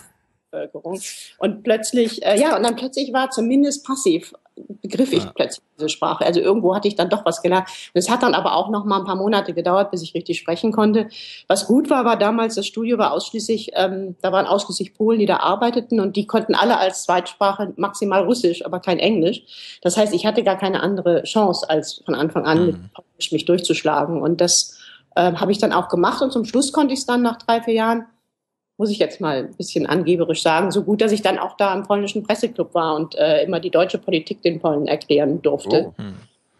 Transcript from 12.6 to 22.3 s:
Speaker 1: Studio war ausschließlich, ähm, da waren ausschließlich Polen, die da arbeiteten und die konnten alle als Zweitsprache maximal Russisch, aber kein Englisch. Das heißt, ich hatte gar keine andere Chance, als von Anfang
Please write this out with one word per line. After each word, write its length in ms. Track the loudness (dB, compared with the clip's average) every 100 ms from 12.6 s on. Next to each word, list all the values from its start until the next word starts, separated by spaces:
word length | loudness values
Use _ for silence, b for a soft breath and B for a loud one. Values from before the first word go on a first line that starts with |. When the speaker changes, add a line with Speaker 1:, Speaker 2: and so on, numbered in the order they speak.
| -6
Speaker 1:
Studio 320 | -6 -2 0
war 140 | 2
ausschließlich, 580 | 0 -4 -6 -4 -4 -2 -2
ähm, 400 | -2 -2 -8 -6
da 100 | 0
waren 140 | 0
ausschließlich 480 | 2 0 -2 -6 -8
Polen, 260 | 0 2 2
die 40 | 2
da 120 | 2
arbeiteten 640 | 2 2 0 0 0 0
und 160 | 0 -2
die 100 | 0
konnten 280 | 0 2
alle 220 | 2 4 2
als 280 | 0 -2
Zweitsprache 680 | 0 0 -2 -2 0 0 -6 -4
maximal 460 | -4 -2 0 2
Russisch, 380 | 2 2 0 0 -4
aber 140 | -6
kein 180 | -2 0
Englisch. 800 | 2 2 0 -2 -10 -20 -18 -6
Das 160 | -2 2
heißt, 160 | 2
ich 140 | 2 0
hatte 160 | 2
gar 140 | 0 0
keine 240 | 0 0
andere 400 | 0 0 2 2
Chance, 480 | 2 2 2 2 0
als 320 | -2 -2 -8
von 100 | -4
Anfang 300 | -2 0